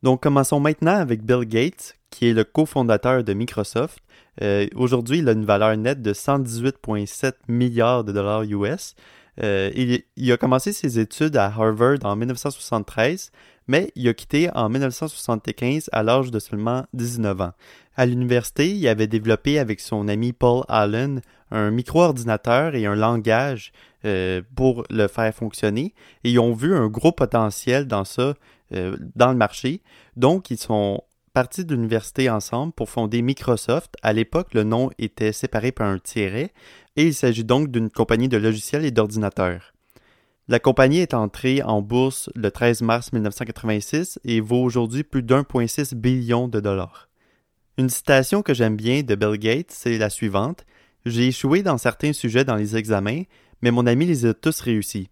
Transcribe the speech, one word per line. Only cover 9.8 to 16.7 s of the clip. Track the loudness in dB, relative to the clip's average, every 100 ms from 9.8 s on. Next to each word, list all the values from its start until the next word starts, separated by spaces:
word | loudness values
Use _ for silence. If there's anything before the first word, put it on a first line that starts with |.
| 0 0 -4 -4
il | 0
a | 2
commencé | 4 2 0
ses | -4 -2 0
études | -2 0 0 2
à |
Harvard | 0 2 0 4 2 2
en | 0 -2
mille | -4
neuf | -4
cent | -6
soixante-treize, | -8 -6 -4 -4 0 0 0 -10 _ -20 _ 0
mais | 0 0
il | 0 0
a |
quitté | 0 -2 0 0
en | 0 0
mille | 0
neuf | -2
cent | -4 -10
soixante-quinze | -8 -4 -4 -4 -4 -2 -2 -2
à | -2
l'âge | 2 2 2
de | -4
seulement | -6 -4 -2